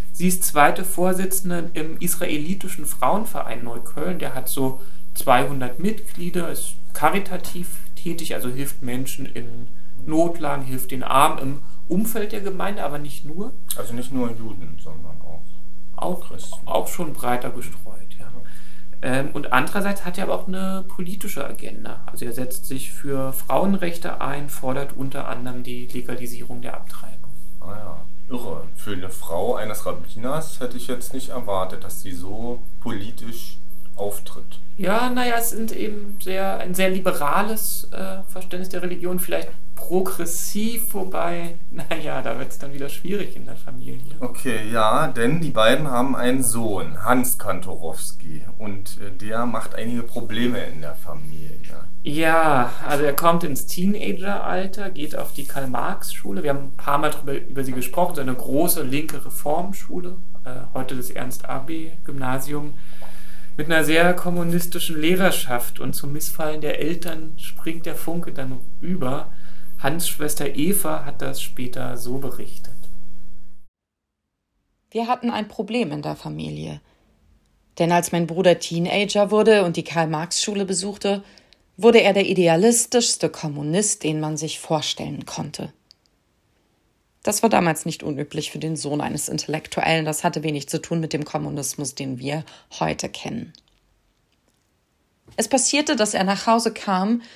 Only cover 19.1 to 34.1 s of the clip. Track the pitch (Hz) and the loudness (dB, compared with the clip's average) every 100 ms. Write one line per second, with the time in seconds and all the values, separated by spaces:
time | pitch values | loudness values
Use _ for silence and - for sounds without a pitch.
19.1 | 131 143 135 - 127 160 202 196 196 180 | 0 0 0 0 0 0 0 0 0 0
20.1 | 180 185 185 190 190 190 190 190 - 175 | 0 0 0 0 0 0 0 0 0 0
21.1 | 196 147 - 185 - 107 - 107 117 - | 0 0 0 0 0 0 0 0 0 0
22.1 | 110 120 117 127 - - 131 - - 143 | 0 0 0 0 0 0 0 0 0 0
23.1 | 135 135 131 - 139 196 190 170 170 170 | 0 0 0 0 2 2 2 0 0 0
24.1 | - 135 143 143 - 131 131 139 - 135 | 0 0 0 0 0 0 0 0 0 0
25.1 | 135 127 120 123 123 123 123 120 123 123 | 0 -2 0 0 0 0 0 0 0 0
26.1 | 123 120 120 117 120 120 - - - - | 0 0 0 0 0 0 0 0 0 0
27.1 | - - - - - 90 104 101 - - | 0 0 0 0 0 0 0 0 0 2
28.1 | - - 123 101 76 78 - 104 92 92 | 2 2 0 0 0 0 0 2 2 2
29.1 | - - 85 107 117 107 104 92 78 80 | 0 0 0 0 0 0 0 0 0 0
30.1 | 107 123 156 151 - 123 123 123 123 - | 0 0 0 0 0 0 0 0 0 0
31.1 | 131 127 123 113 95 92 95 95 - 95 | 0 0 0 0 2 2 0 0 0 0
32.1 | 85 90 110 120 123 - - 120 104 107 | 2 2 2 2 2 2 2 2 2 2
33.1 | 117 113 117 - - - - - - 101 | 2 2 2 2 2 2 2 2 2 2